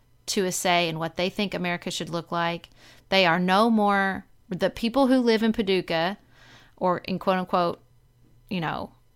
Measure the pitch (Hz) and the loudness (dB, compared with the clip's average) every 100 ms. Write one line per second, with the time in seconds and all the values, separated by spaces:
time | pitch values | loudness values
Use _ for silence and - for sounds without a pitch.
0 | _ _ - 214 185 175 185 175 170 160 | _ _ -6 -2 -2 -2 0 0 0 -4
1 | 165 - 185 - 202 170 180 175 185 - | -6 -4 -4 -4 -4 -4 -4 -6 -6 -8
2 | 165 170 160 170 170 170 - _ - - | -6 -8 -6 -4 -4 -4 -12 _ -20 -20
3 | _ 190 180 170 180 190 233 220 202 196 | _ 4 4 4 4 4 4 4 4 2
4 | 196 185 - _ - 185 - - 233 262 | 0 -4 -12 _ -12 -4 -2 -2 -2 2
5 | 262 262 240 220 226 220 196 185 180 165 | 4 4 4 2 2 0 0 -2 0 -2
6 | 170 208 _ _ - - - _ 185 175 | -2 -6 _ _ -20 -20 -20 _ -2 -2
7 | - 180 - 185 180 185 170 - _ _ | -4 -4 -2 -2 0 0 0 -4 _ _
8 | _ _ _ _ _ 185 151 - 202 _ | _ _ _ _ _ -6 -6 -6 -10 _
9 | _ | _